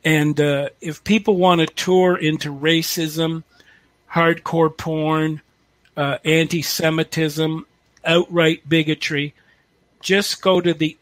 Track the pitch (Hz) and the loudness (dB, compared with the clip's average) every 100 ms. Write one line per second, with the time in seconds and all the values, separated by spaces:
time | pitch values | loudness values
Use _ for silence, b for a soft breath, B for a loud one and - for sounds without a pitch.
0 | 160 156 151 147 147 143 143 _ - 147 | 2 2 2 2 0 0 -4 _ -12 -12
1 | - 214 208 190 180 170 160 - - 185 | 0 0 2 2 4 4 2 -2 0 2
2 | 185 180 156 156 151 139 151 165 160 - | 4 2 0 -2 -6 -4 0 0 0 -4
3 | 160 156 160 165 - b b b b b | -4 -2 -4 -4 -10 b b b b b
4 | _ - 165 165 - 165 160 156 - 156 | _ 0 0 0 -4 0 0 0 -6 -4
5 | 151 156 156 156 _ _ _ _ _ - | 0 0 0 -4 _ _ _ _ _ -6
6 | 143 139 156 160 156 165 143 - 165 160 | -4 -4 0 0 2 -2 -4 -2 -2 0
7 | 160 - 160 147 160 160 151 _ _ _ | -2 -2 -4 -2 -4 -4 -10 _ _ _
8 | 165 165 180 175 160 165 143 165 156 156 | 0 0 2 2 2 0 0 0 0 -2
9 | - 151 147 _ b b b b _ _ | -4 -4 -6 _ b b b b _ _
10 | - 190 202 - 190 180 175 156 156 - | -2 0 0 -2 2 2 2 0 -2 -4